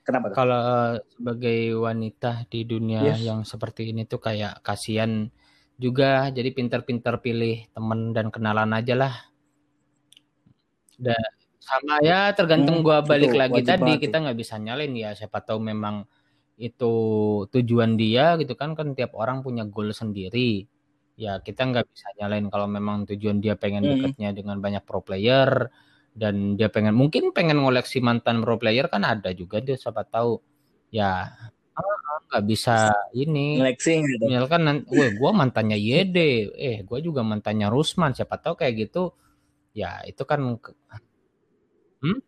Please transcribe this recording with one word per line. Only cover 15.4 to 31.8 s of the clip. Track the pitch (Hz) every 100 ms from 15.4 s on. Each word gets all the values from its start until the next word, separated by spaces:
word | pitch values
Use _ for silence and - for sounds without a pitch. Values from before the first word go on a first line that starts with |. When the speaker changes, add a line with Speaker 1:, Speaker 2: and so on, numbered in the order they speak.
Speaker 2:
tahu | - 110
memang | 110 107 107 104 101 _ _ _ _ _
itu | 117 _ 120 113 110 107 107 104 101
tujuan | 127 120 117 113 110
dia | 110 113 151 170
gitu | 135
kan, | 120 147 160
kan | 151
tiap | 131 120
orang | - 113 131
punya | 131 120 107
goal | 104 107
sendiri. | 104 113 101 92 117 123 104 95 _ _ _ _ _
Ya | 107 95
kita | - 104
nggak | 131 123 110
bisa | - - -
nyalain | 104 104 104
kalau | 101 101
memang | 101 104 104 101
tujuan | 101 107 101
dia | 104
pengen | 101 104 101
Speaker 1:
Hmm. | -
Speaker 2:
deketnya | 135 135 139 208
dengan | 104 101 101
banyak | 101 101
pro | - 98
player, | - 95 107 135 131 127 120 _ _ _ _
dan | - 107 101 101 101
dia | 110
pengen, | 110 107
mungkin | 107 143 - 370
pengen | 349 170 147
ngoleksi | 135 127 - 135
mantan | 120 117 - 117
pro | 113 113
player | 113 113 160
kan | -
ada | 180 110 95
juga | 92 90 107
dia, | 131 135
siapa | - 110
tahu. | 101 113 120 110 _ _ _ _ _
Ya, | 110 101 92 90 - 113 _ _
ah, | -